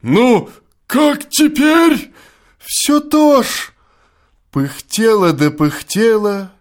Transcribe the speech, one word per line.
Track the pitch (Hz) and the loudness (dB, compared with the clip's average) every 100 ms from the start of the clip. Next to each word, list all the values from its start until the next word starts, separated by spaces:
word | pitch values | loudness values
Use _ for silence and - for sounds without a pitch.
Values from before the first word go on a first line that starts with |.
"Ну, | 113 170 247 220 - - _ _ _ | 0 2 4 2 -2 -18 _ _ _
как | 254 294 285 - | 0 0 0 -6
теперь?" | - 302 302 302 330 330 269 - _ - _ _ _ | 0 0 2 2 4 2 0 -6 _ -20 _ _ _
"Все | - - - 294 | -10 -6 0 -2
то | 294 302 302 277 | 0 2 4 2
ж". | 226 - - _ _ _ _ _ _ _ _ | 0 -8 -12 _ _ _ _ _ _ _ _
Пыхтела | 139 139 - - - 226 214 180 | -6 -6 -8 -12 -2 0 2 0
да | 143 147 | 2 -2
пыхтела | 147 151 - - 196 226 214 208 196 190 _ | 0 -2 -4 -8 -2 0 0 -2 -6 -10 _